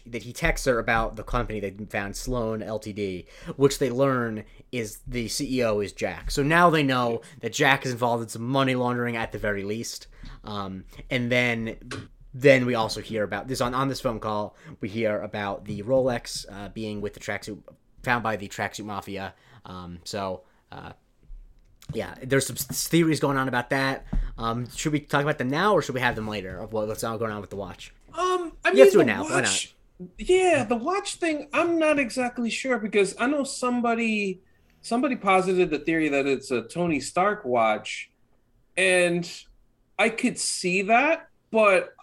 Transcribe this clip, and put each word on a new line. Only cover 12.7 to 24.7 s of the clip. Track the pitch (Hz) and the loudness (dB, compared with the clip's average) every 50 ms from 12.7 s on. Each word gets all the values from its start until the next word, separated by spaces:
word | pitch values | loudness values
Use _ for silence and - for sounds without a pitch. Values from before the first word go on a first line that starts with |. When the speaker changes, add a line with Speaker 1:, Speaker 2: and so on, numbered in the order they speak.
| 120 | 2
Speaker 1:
also | 113 110 107 - 107 | 2 0 0 -2 -6
hear | 95 - 110 107 104 | -8 -4 -4 -2 -2
about | 90 104 101 - | -2 -4 -6 -6
this | 131 131 123 | -4 -2 -2
on, | 127 123 123 | -2 0 0
on | 131 135 | 0 0
this | 135 123 - | -2 -2 -2
phone | - 127 110 104 | -4 -4 -4 -4
call, | 117 110 107 104 104 - - - - 156 - - | -4 -4 -4 -4 -4 -6 -10 -16 -20 -20 -14 -10
we | 120 98 | -10 -6
hear | 101 113 110 107 107 90 | -4 -2 0 0 0 -2
about | 101 101 110 104 101 98 98 - 98 | -4 -6 -6 -6 -4 -4 -6 -6 -8
the | 104 104 101 101 | -8 -10 -6 -2
Rolex, | 120 131 131 127 131 120 117 - - - - - - | 0 2 2 2 2 0 -2 -6 -8 -12 -12 -12 -12
uh, | 95 101 101 92 | -14 -12 -12 -12
being | - 110 110 107 107 104 | -10 -8 -8 -6 -6 -6
with | 104 101 - | -6 -8 -8
the | - | -8
tracksuit, | - 110 104 95 - 113 104 - - - - _ _ _ _ - | -8 -6 -6 -6 -8 -10 -12 -14 -16 -20 -20 _ _ _ _ -6
found | - 127 123 120 110 | -2 0 0 0 0
by | 113 107 | -2 -4
the | 95 101 | -4 -6
tracksuit | 95 - - 104 98 - - 104 | -8 -6 -6 -6 -6 -6 -8 -10
mafia. | 104 101 98 - 101 98 95 98 90 - _ _ - - - - | -10 -10 -10 -8 -8 -8 -8 -10 -10 -12 _ _ -20 -20 -20 -18
Um, | - 92 90 90 87 87 82 - | -16 -14 -14 -12 -14 -14 -14 -12
so, | - - 101 98 95 92 - - _ _ _ _ - | -10 -8 -6 -6 -6 -6 -8 -12 _ _ _ _ -18
uh, | 95 92 87 90 - _ _ _ _ _ _ - - - - - - _ _ _ _ - - - - | -18 -16 -16 -16 -18 _ _ _ _ _ _ -18 -18 -18 -18 -20 -20 _ _ _ _ -20 -14 -10 -8
yeah, | 110 95 90 - - 127 | -8 -8 -8 -10 -10 -4
there's | 127 135 135 131 | 0 0 2 0
some | - 120 | 0 -4
s-, | - - - - - - | -8 -8 -6 -6 -6 -2
theories | - 165 170 165 160 151 - | 2 2 4 4 4 2 2
going | 156 139 139 | 0 0 0
on | 135 131 | 0 0
about | 135 123 123 120 - | 0 0 -2 0 0
that. | 139 135 135 135 135 - - - - - - - - | 0 0 0 0 -2 -4 -6 -2 -2 -2 -2 -2 -4
Um, | - 113 117 117 120 123 - | -4 -2 -2 -2 -2 -4 -6